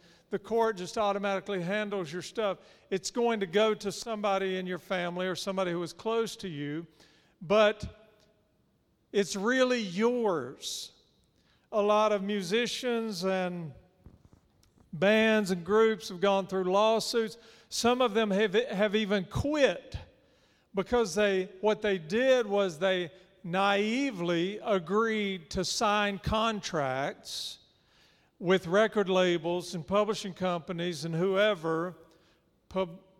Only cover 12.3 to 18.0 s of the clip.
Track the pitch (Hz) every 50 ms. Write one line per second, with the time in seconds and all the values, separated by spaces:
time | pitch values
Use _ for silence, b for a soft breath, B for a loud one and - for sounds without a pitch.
12.3 | 208 202 185 165 202 240 240 208 - - 254 247 233 233 226 220 202 170 185 190
13.3 | 190 185 185 180 180 175 165 147 127 - - _ _ _ - - - - _ -
14.3 | _ _ _ _ _ _ _ _ _ _ _ _ - 151 180 202 214 220 220 220
15.3 | 220 214 208 175 190 175 165 175 208 220 226 220 220 - - - 190 175 180 202
16.3 | 196 196 185 190 185 190 185 185 185 202 214 220 226 220 - - - 233 226 220
17.3 | - - B B B B B B - - - 233 247 254